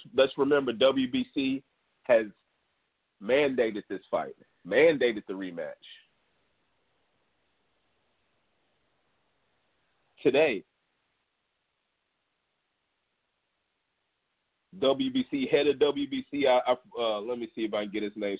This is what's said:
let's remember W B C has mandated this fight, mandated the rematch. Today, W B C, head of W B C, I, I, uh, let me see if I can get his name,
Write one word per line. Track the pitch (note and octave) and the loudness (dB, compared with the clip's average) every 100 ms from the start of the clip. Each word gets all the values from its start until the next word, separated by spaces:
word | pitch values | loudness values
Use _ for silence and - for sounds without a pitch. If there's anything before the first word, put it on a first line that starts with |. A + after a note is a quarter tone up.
| - B2 | -2 2
let's | C3+ - | 2 2
remember | C#3+ C#3+ C3+ | 2 2 0
W | A2+ C3 C3+ C3 | 2 2 2 0
B | C3 B2 | -2 -4
C | - C3+ C3+ - _ _ _ | -4 -4 -4 -8 _ _ _
has | - A#2 G#2+ - _ _ _ _ _ _ _ _ | 2 2 2 -8 _ _ _ _ _ _ _ _
mandated | G2+ C3 D3 B2+ A2+ G#2 - | 0 2 2 2 -2 -2 -8
this | F#2+ - | -10 -4
fight, | E2+ C#2+ - _ _ F2 | -4 -4 -12 _ _ -2
mandated | G#2+ D#3+ D3 B2 G#2+ - | 4 4 4 0 0 -8
the | |
rematch. | F#2+ F#2+ E2+ D2+ - - - _ _ _ _ _ _ _ _ _ _ _ _ _ _ _ _ _ _ _ _ _ _ _ _ _ _ E3+ E3+ _ _ _ _ _ _ _ _ _ _ _ _ _ _ | -10 -10 -10 -12 -12 -20 -20 _ _ _ _ _ _ _ _ _ _ _ _ _ _ _ _ _ _ _ _ _ _ _ _ _ _ _ _ _ _ _ _ _ _ _ _ _ _ _ _ _ _
Today, | D3+ C3+ D#3 G#2 - _ _ _ _ _ _ _ _ _ _ _ _ _ _ _ _ _ _ _ _ _ _ _ _ _ _ _ _ _ _ _ _ _ _ _ _ _ _ _ _ F#2 | 0 2 2 0 -8 _ _ _ _ _ _ _ _ _ _ _ _ _ _ _ _ _ _ _ _ _ _ _ _ _ _ _ _ _ _ _ _ _ _ _ _ _ _ _ _ -2
W | C3 C3+ C3+ | 0 0 0
B | B2+ B2+ | -2 -4
C, | C#3+ B2+ | -4 0
head | D3 D3 | 0 2
of | C3+ | 2
W | D3 C#3+ C#3 | 0 0 -6
B | C3+ B2+ | -6 -8
C, | C#3+ C3+ | -2 2
I, | B2 B2 | 2 2
I, | B2 - A2 | -2 -4 -6
uh, | A2+ G#2+ | -4 -4
let | G#2+ B2 | -6 -8
me | A2+ | -8
see | - | -6
if | A2 | -4
I | G#2 | -4
can | G#2 | -6
get | G#2 | -6
his | G#2 G#2 | -8 -6
name, | G2+ G2 | -6 -4